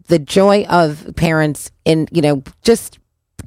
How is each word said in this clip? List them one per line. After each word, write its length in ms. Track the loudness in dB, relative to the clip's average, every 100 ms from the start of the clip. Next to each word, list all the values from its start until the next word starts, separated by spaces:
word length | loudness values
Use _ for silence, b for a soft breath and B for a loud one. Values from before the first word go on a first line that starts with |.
| -2
the 100 | -2
joy 460 | 0 2 2 2 2
of 380 | 0 0 -4 -12 -4
parents 540 | -2 0 -2 -4 -14 _ -2
in, 220 | 0 0
you 120 | 0
know, 180 | 0 -2 -6 -4
just 340 | 0 0 -2 -20 _ _ _ -20